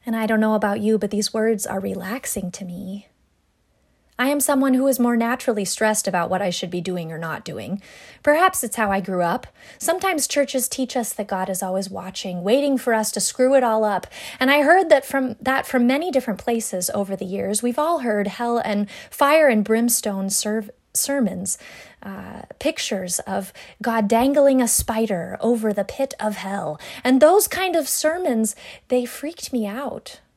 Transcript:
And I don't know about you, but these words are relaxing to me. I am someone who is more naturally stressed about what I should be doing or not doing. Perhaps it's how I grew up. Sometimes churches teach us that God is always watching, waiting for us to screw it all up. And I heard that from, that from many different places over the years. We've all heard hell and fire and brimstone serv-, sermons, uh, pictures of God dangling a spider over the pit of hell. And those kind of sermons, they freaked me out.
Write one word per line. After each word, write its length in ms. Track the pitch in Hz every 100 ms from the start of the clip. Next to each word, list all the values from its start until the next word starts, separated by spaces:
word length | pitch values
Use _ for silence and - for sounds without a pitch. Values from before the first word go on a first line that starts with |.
| -
And 100 | 226
I 100 | 220
don't 140 | 220
know 160 | 214 214
about 240 | 208 202
you, 180 | 208 220
but 140 | 202
these 220 | 208 208
words 340 | 220 220 214 -
are 140 | 190
relaxing 680 | 196 190 185 247 - - 180
to 120 | -
me. 460 | 185 175 190 202 - _ _ _ _ _ _ _ _ _ _ -
I 120 | 254
am 100 | 294
someone 340 | 277 277 277
who 140 | 254 269
is 140 | 254
more 160 | 240 233
naturally 480 | 233 247 - 214 190
stressed 420 | - 220 214 -
about 220 | 180 170
what 120 | 185
I 80 | 185
should 220 | 175 180
be 80 | 180
doing 320 | 175 175 160
or 60 | 160
not 260 | 165 156
doing. 380 | - - 95 202 - - - -
Perhaps 400 | - 302 370 370
it's 140 | 233 -
how 120 | 208
I 120 | 196
grew 200 | 190 185
up. 260 | 170 233 - _ - -
Sometimes 480 | - 349 381 320 -
churches 440 | 294 277 269 233
teach 260 | - 254 262
us 160 | 220
that 160 | - 208
God 220 | 190 190
is 120 | 185
always 280 | 190 190 190
watching, 520 | 190 180 185 196 180
waiting 360 | 180 262 285 269
for 160 | -
us 180 | 226 214
to 80 | -
screw 340 | - - 254
it 120 | 269 247
all 180 | 220
up. 240 | 214 190 - - - -
And 100 | 262
I 120 | 285
heard 260 | 285 359 349
that 180 | 285 262
from, 300 | 277 254 220
that 260 | - 269 -
from 180 | 262 240
many 240 | 269 359
different 300 | 262 247 190
places 500 | - 233 214 185 180
over 240 | 208 196 190
the 80 | 190
years. 360 | 196 196 214
We've 160 | 240 247
all 220 | 311 339
heard 280 | 240 208 202
hell 320 | - 240 233
and 300 | - 202 202 - -
fire 380 | - 285 311 302
and 120 | 220
brimstone 680 | 202 220 240 233 - 196 190
serv-, 420 | 196 208 214 208 - _
sermons, 640 | - - 277 214 180 190 - - - - -
uh, 420 | 202 196 185 - - -
pictures 600 | 302 - - 196 180 -
of 320 | - 196 190 - - -
God 260 | - 226 208
dangling 540 | 226 262 285 277 262
a 60 | 233
spider 680 | - - 220 220 185 175 -
over 320 | 226 233 220
the 100 | 202
pit 300 | 196 - 269 -
of 180 | 214 196
hell. 420 | 190 202 156 151 - -
And 180 | - 262
those 260 | 302 392 -
kind 280 | - 381 339
of 140 | 277
sermons, 680 | - 302 339 359 226 220 - - - _
they 180 | 254 240
freaked 460 | - 294 330 -
me 160 | 254 208
out. 540 | 220 277 - - - _